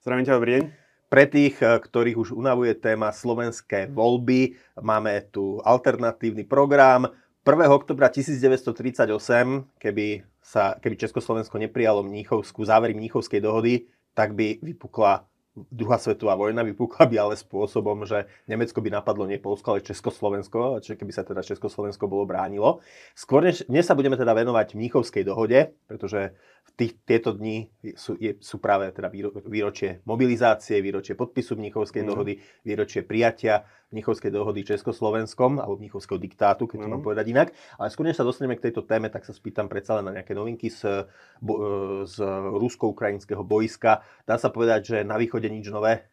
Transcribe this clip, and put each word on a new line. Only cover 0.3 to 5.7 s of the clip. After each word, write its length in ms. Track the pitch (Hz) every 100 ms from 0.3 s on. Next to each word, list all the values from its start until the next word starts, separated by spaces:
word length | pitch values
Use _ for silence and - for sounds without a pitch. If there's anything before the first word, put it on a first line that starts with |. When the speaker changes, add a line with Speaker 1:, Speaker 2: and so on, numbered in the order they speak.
| 127
Speaker 1:
dobrý 100 | 117 127
deň. 80 | 151 - _ _ _
Speaker 2:
Pre 120 | 135 139
tých, 320 | 147 143 -
eh, 160 | 117 113
ktorých 400 | - 120 117 113
už 160 | 113
unavuje 400 | 120 131 123 120
téma 400 | 107 117 110 107
slovenské 800 | 104 120 117 120 - _ 101 95
voľby, 640 | 139 117 123 123 127 131 - _ -
máme 480 | 107 107 107 101 -
tu 320 | 104 98 104
alternatívny 880 | 107